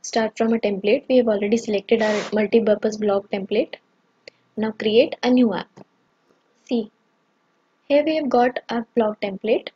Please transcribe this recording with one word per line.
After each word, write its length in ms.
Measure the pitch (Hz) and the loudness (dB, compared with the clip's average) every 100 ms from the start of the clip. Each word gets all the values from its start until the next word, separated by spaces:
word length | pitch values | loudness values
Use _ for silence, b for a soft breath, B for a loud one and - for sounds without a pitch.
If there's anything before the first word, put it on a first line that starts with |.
Start 360 | - 233 220 - | -4 -4 -4 -2
from 160 | 226 | -2
a 40 | 226 | 0
template. 460 | 208 196 208 269 - | -2 -2 0 -2 2
We 80 | 254 | 2
have 100 | 233 | 2
already 300 | 208 202 226 | 0 0 -2
selected 440 | 226 202 - 220 | 0 -6 0 0
our 220 | 214 208 185 | 2 -2 -2
multi-purpose 640 | 214 208 233 214 208 214 214 | -2 2 2 2 0 -2 -2
blog 340 | 214 202 202 | -2 -2 -4
template. 460 | 202 196 208 320 - _ _ _ _ - B _ - | -10 -4 -2 -2 -8 _ _ _ _ -20 B _ -6
Now 160 | 220 | -6
create 440 | 214 220 220 294 - | -4 2 2 2 0
a 60 | 247 | 2
new 240 | 254 233 | 4 4
app. 140 | 175 - - - _ _ _ _ _ _ _ | 0 -10 -20 -20 _ _ _ _ _ _ _
See, 260 | _ 240 208 _ _ _ _ _ _ _ _ _ _ | _ -4 -4 _ _ _ _ _ _ _ _ _ _
here 120 | 285 294 | 2 2
we 100 | 311 | -2
have 140 | 285 | 0
got 300 | 240 247 247 - | 2 2 -2 -8
our 180 | 233 226 - | -8 -4 -2
blog 240 | 214 214 | -2 -2
template. 520 | 202 190 214 269 - | -8 -6 -2 -2 -2